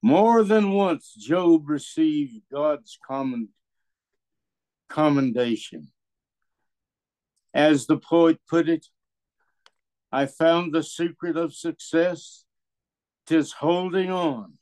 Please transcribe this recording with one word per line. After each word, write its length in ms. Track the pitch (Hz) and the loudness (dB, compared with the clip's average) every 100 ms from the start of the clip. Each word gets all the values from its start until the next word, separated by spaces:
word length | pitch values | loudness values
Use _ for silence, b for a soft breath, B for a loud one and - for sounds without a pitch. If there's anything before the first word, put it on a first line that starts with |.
More 400 | 110 156 214 226 | 4 4 4 4
than 280 | 214 220 202 | 4 2 2
once, 420 | 196 196 160 - | 0 0 -2 -8
Job 540 | - 104 170 175 165 143 | -20 -4 0 4 4 2
received 760 | 147 - - 160 151 143 113 _ | -6 -6 -2 0 0 -6 -8 _
God's 480 | 139 151 147 113 - - | -4 -2 -2 _ -20 -10
comment-, 440 | 135 135 123 110 _ _ _ _ _ _ _ _ _ _ _ _ _ _ | -6 -6 -6 -8 _ _ _ _ _ _ _ _ _ _ _ _ _ _
commendation. 1040 | - 151 143 135 117 123 110 - - 73 _ _ _ _ _ _ _ _ _ _ _ _ _ _ _ _ | -2 0 2 0 -2 -2 -4 -8 -18 -20 _ _ _ _ _ _ _ _ _ _ _ _ _ _ _ _
As 320 | 135 151 147 - | 0 2 2 2
the 100 | 156 | -2
poet 420 | - 165 165 160 _ | 0 2 4 2 _
put 220 | 165 160 | -2 0
it, 180 | 165 _ _ _ _ _ _ _ _ _ _ _ _ _ | -2 _ _ _ _ _ _ _ _ _ _ _ _ _
"I 140 | 131 139 | -4 -4
found 480 | - 165 165 175 | 0 2 2 0
the 80 | 156 | -4
secret 540 | 156 - 170 170 175 160 | -6 -6 -8 -6 -8 -4
of 160 | 170 | -6
success, 880 | - 170 156 - 160 175 175 - - _ _ _ _ _ _ _ _ | -6 -10 -10 -4 0 0 -2 -14 -20 _ _ _ _ _ _ _ _
'tis 280 | - 160 147 | -2 -2 -2
holding 580 | - 147 175 185 180 185 | -4 -2 -2 -2 -4 -4
on. 480 | 185 170 127 101 _ | -2 -4 -4 -12 _